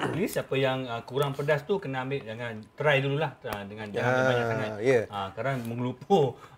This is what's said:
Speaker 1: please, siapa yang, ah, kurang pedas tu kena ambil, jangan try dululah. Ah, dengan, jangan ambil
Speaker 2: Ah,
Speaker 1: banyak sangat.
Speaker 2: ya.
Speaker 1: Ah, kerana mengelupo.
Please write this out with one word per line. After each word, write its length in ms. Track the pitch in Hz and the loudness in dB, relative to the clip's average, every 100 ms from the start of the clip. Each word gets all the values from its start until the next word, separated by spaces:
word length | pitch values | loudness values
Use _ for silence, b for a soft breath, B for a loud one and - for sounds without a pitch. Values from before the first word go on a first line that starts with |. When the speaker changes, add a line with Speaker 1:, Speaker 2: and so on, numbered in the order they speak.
| 143 | -4
Speaker 1:
please, 240 | 127 220 | -2 -2
siapa 240 | - - | -2 -2
yang, 320 | 131 135 131 127 | 0 0 0 -4
ah, 160 | 117 | -6
kurang 320 | - 127 139 | -6 -2 -2
pedas 320 | 139 143 147 147 | 0 0 0 0
tu 160 | 196 | -2
kena 240 | 139 135 131 | -2 -4 -4
ambil, 160 | 139 | -6
jangan 400 | 110 110 120 110 110 | -6 -8 -8 -8 -12
try 300 | - 147 139 | -2 2 4
dululah. 320 | 139 143 151 - | 2 0 -2 -4
Ah, 240 | 123 107 98 | -8 -8 -8
dengan, 240 | 107 107 | -10 -6
jangan 160 | 101 123 | 0 2
ambil 80 | |
Speaker 2:
Ah, 140 | 127 131 | 4 4
Speaker 1:
banyak 160 | 123 117 | 4 2
sangat. 220 | 110 107 104 | 0 -2 0
Speaker 2:
ya. 220 | 120 123 101 | 4 4 2
Speaker 1:
Ah, 180 | 101 98 | -4 -8
kerana 240 | 101 131 135 | -4 -4 -4
mengelupo. 800 | 117 117 123 - - 196 135 - b | -4 -4 -4 -6 4 4 4 0 b